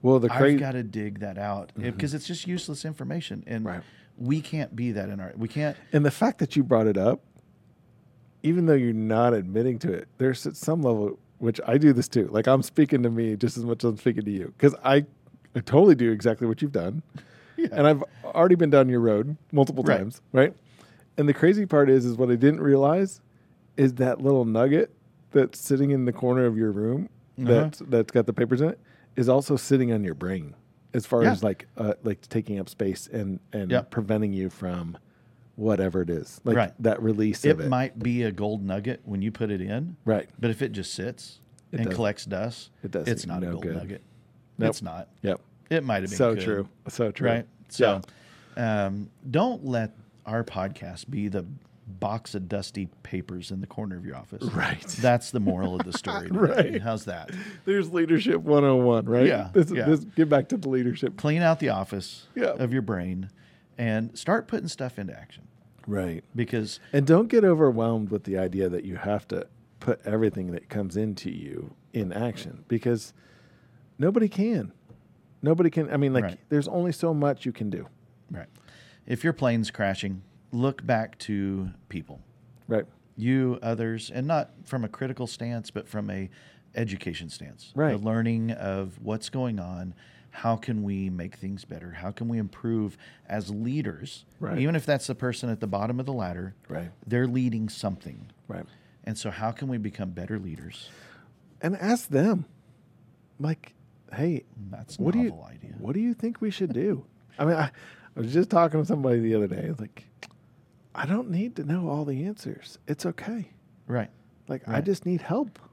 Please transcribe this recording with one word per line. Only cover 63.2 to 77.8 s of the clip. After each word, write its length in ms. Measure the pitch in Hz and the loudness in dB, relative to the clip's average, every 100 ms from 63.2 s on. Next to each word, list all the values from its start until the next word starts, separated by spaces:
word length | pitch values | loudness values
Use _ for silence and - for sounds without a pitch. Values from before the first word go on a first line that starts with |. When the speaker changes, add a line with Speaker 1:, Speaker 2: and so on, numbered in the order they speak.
| 98 - - _ _ - | -8 -14 -20 _ _ -6
Speaker 2:
and 400 | 117 110 113 - | -2 -2 -4 -8
start 300 | - 220 220 | -2 -2 -2
putting 200 | 226 165 | -6 -6
stuff 320 | - 127 113 | -8 -10 -8
into 180 | 98 - | -12 -12
action. 300 | - - - _ _ _ - | -20 -20 -20 _ _ _ -6
Speaker 1:
Right. 360 | 101 90 82 - 117 | -4 -4 -6 -10 -6
Speaker 2:
Because 440 | 120 120 107 - - | -4 -2 -4 -10 0
Speaker 1:
And 160 | 143 139 | 2 6
don't 220 | 165 226 | 6 6
get 160 | 233 196 | 6 6
overwhelmed 640 | 160 147 117 113 113 104 | 6 6 4 0 0 -2
with 160 | 101 92 | -4 -2
the 120 | 95 | -2
idea 300 | 92 95 92 | -2 0 -2
that 140 | 87 | -2
you 140 | 95 90 | -6 -8
have 300 | 101 104 - | -2 -4 -4
to 180 | 92 - _ _ _ | -8 -8 _ _ _
put 220 | - 113 - | -4 -4 -2
everything 460 | 110 110 98 90 | 0 0 0 -8
that 160 | 87 _ | -8 _
comes 280 | 107 98 90 | -6 -4 -4
into 340 | 110 95 - | -4 -6 -10
you 420 | - - - - - _ | -10 -12 -12 -14 -18 _
in 180 | 117 95 | -6 -4
action, 540 | 98 120 110 - - - | -4 -6 -6 -12 -16 -4
because 460 | 117 127 117 - _ _ _ _ _ _ _ _ _ | -2 0 -2 -4 _ _ _ _ _ _ _ _ _
nobody 300 | 151 226 214 | 0 2 0
can. 460 | - 214 208 101 _ _ - _ _ _ _ | 0 0 0 -4 _ _ -20 _ _ _ _
Nobody 280 | 143 165 170 | 0 4 4
can. 200 | 160 151 | 2 -2
I 60 | 143 | 0
mean, 160 | 139 | 2
like, 100 | 131 | 2
Speaker 2:
Right. 160 | 98 90 _ | 0 -6 _
Speaker 1:
there's 180 | 147 139 | 0 0
only 240 | 180 175 | -2 -2
so 220 | 165 170 | 0 -2
much 320 | 151 143 135 131 | 2 0 0 -6
you 60 | |
can 180 | - 107 | -6 -6
do. 180 | 92 | -6